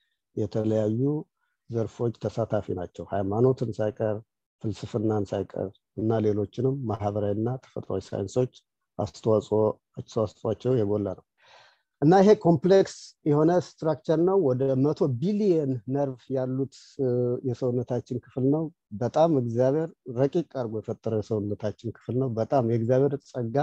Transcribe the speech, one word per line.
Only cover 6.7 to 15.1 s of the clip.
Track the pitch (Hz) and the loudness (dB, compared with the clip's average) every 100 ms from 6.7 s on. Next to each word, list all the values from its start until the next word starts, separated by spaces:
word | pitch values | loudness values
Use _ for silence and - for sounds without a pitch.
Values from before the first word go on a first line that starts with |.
| 139 | -2
ማህበራዊና | 117 101 104 104 104 104 113 131 | -4 -4 -2 -2 -2 -2 -2 -4
ተፈጥሯዊ | - - - 98 | -10 -12 -6 -6
ሳይንሶች | - 107 98 123 127 - _ _ _ - | -6 -6 -4 -2 -2 -4 _ _ _ -6
አስተዋጽኦ፣ | 104 - 117 107 - 107 107 - _ | -6 -4 0 2 2 2 2 -2 _
አስተዋጽኦአቸው | - - - 104 - 113 104 123 | -16 -8 -4 -4 -4 -6 -4 0
የጎላ | 127 101 104 98 | 0 0 -2 -4
ነው። | 92 _ _ _ - - _ _ _ | -6 _ _ _ -20 -20 _ _ _
እና | 147 190 | 4 6
ይሄ | 196 214 | 8 6
ኮምፕሌክስ | 165 170 175 196 190 - - _ | 4 4 6 4 4 -4 -20 _
የሆነ | 160 147 160 175 | 0 4 4 2
ስትራክቸር | - - 160 156 - 160 | -2 -4 -4 -2 0 2
ነው። | 175 196 | 2 2
ወደ | 147 127 135 | 2 2 0
መቶ | 131 143 156 160 | 2 2 2 0